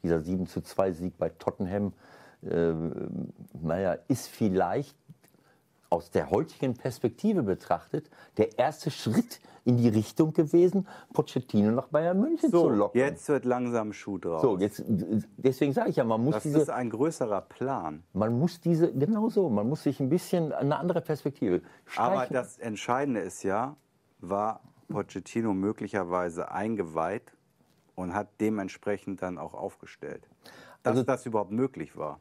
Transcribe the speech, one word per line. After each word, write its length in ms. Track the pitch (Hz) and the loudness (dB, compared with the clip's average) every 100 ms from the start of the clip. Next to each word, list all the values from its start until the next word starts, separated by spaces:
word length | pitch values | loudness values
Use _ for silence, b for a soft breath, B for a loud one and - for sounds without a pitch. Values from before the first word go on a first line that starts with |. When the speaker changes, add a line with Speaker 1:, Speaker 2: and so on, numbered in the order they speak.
Speaker 1:
dieser 200 | 85 82 | 0 0
sieben 260 | 78 92 90 | 0 -2 -4
zu 140 | - | -6
zwei 300 | - - 95 | -4 -2 -2
Sieg 240 | 82 90 - | -2 -8 -4
bei 120 | 85 | -6
Tottenham, 640 | - - - 92 101 101 B B B B B | -4 -6 -4 -4 -2 -4 B B B B B
ähm, 840 | - 85 85 80 82 - - - - - - - | -4 0 0 0 -4 -6 -8 -8 -10 -12 -18 -8
naja, 360 | 80 87 95 82 - | -4 -2 0 -2 -2
ist 200 | 131 - | -4 -4
vielleicht 680 | - 110 92 90 113 143 _ - - _ _ b b _ _ _ | -2 0 2 2 0 -6 _ -20 -20 _ _ b b _ _ _
aus 220 | 85 - | -2 0
der 180 | 95 76 | -2 2
heutigen 440 | 101 160 - 135 117 | 2 0 -2 -4 -2
Perspektive 680 | 131 117 185 - 208 196 | -6 -2 -2 0 2 2
betrachtet 680 | 107 92 - 85 - 156 - B B - | 2 -2 0 -2 -2 -6 -6 B B 0
der 220 | 107 - | 2 2
erste 320 | 131 - 156 | 0 0 -6
Schritt 480 | - 110 139 - - B B | -4 0 2 0 -6 B B
in 140 | - 120 | 2 4
die 100 | 120 | 6
Richtung 440 | 107 104 - 156 | 4 2 2 2
gewesen, 540 | 156 151 170 180 190 185 B B | 2 4 4 6 4 -2 B B
Pochettino 580 | - - 135 - 110 104 | -2 -2 -4 0 2 4
nach 160 | 120 - | 2 0
Bayern 320 | 151 165 185 | 0 2 2
München 320 | 277 330 311 | 2 2 4
Speaker 2:
So, 120 | 175 | 6
Speaker 1:
zu 60 | 165 | 6
locken. 300 | 107 101 120 | 4 2 2
Speaker 2:
jetzt 280 | 139 156 - | 0 -2 0
wird 140 | 139 123 | 0 2
langsam 460 | 123 123 117 107 | 0 0 -2 -4
Schuh 240 | 101 - 95 | -6 -8 -6
draus. 240 | 90 80 | -4 2
Speaker 1:
So, 160 | 131 92 | 2 2
jetzt, 260 | 104 - - | 0 -2 -2
deswegen 840 | 117 85 107 - - 131 131 147 | -2 0 -2 -2 0 0 2 2
sage 160 | 139 220 | 2 0
ich 60 | 156 | 2
ja, 60 | |
man 200 | 117 113 | 2 2
muss 120 | 123 107 | 2 0
Speaker 2:
Das 80 | |
Speaker 1:
diese 160 | 151 147 | 2 2
Speaker 2:
ist 100 | 147 | 2
ein 200 | 117 120 | 0 -4
größerer 520 | 110 156 - 117 98 | 0 0 0 -2 -2
Plan. 640 | - - 127 127 80 76 - | -4 -6 -4 -4 -6 -10 -8
Speaker 1:
man 240 | 92 110 120 | -2 0 2
muss 240 | 170 - | 0 0
diese, 320 | 170 165 165 | 0 4 4
genau 360 | 135 147 214 226 | 2 2 2 2
so, 200 | 214 175 | 2 2
man 180 | 104 110 | 2 0
muss 160 | 151 | 0
sich 160 | 151 135 | -2 -2
ein 100 | 131 | 0
bisschen 420 | 175 - 180 156 | 0 2 0 0
eine 240 | - 139 147 | -2 0 0
andere 240 | 175 175 | 0 -2
Perspektive 600 | - 151 147 - 110 90 B B - - | -2 -4 -4 -2 0 0 B B -10 -2
Speaker 2:
Aber 200 | 117 - | 0 0
Speaker 1:
streichen. 180 | 127 | 0
Speaker 2:
das 240 | 131 - - | -2 -4 -8
Entscheidende 640 | 117 104 - 123 143 110 | -8 -6 -2 0 0 -2
ist 220 | 92 - | -4 -4
ja, 320 | 98 98 131 151 _ _ _ _ | -2 0 -2 -8 _ _ _ _
war 420 | 110 98 107 107 - _ - | -4 -2 -2 -4 -14 _ -8
Pochettino 640 | 104 95 98 - 117 113 | -6 -6 -8 -6 -2 0
möglicherweise 960 | 95 98 110 104 104 87 90 90 82 - | 0 0 -2 -4 -4 -2 0 -2 -4 -6
eingeweiht 840 | 90 107 110 82 80 82 110 - _ _ _ _ _ _ - | -4 -4 -4 -4 -2 -2 -4 -10 _ _ _ _ _ _ -10
und 180 | 90 | -6
hat 140 | 95 104 - | -4 -6 -2
dementsprechend 840 | 107 107 95 - - 101 - 95 | 0 0 -6 -8 -6 -4 -6 -6
dann 160 | 92 87 | -6 -6
auch 160 | 78 | -10
aufgestellt, 760 | - 98 - - - 71 - - _ B B B B | -10 -10 -12 -20 -16 -14 -14 -16 _ B B B B
dass 80 | 127 | 0
Speaker 1:
Also 120 | 120 | 2
Speaker 2:
das 220 | 127 127 123 | 2 -2 -2
überhaupt 260 | 113 101 | -2 0
möglich 460 | 107 135 - 80 - | -2 -2 -4 -12 -8
war. 220 | 76 73 | -8 -10